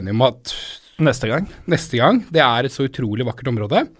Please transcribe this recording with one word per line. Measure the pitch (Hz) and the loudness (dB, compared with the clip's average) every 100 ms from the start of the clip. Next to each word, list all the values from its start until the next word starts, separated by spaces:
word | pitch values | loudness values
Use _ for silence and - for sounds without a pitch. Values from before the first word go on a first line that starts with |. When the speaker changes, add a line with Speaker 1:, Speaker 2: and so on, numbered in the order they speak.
Speaker 1:
enige | 95 107 | 0 2
om | |
at | 127 - - - - - - - | 2 2 -10 -12 -12 -16 -12 0
Speaker 2:
Neste | 156 120 110 | 2 2 0
gang. | 131 196 - - | -2 -4 -8 -2
Speaker 1:
neste | 170 - 120 | -2 0 2
gang. | 131 240 202 | 4 2 0
Det | 160 | 2
er | 135 117 127 | 4 2 -2
et | |
så | - 139 | -2 -6
utrolig | - 120 107 120 | -4 -4 -2 -4
vakkert | - 131 | -6 -4
område. | 120 104 165 311 - | -4 0 0 0 -6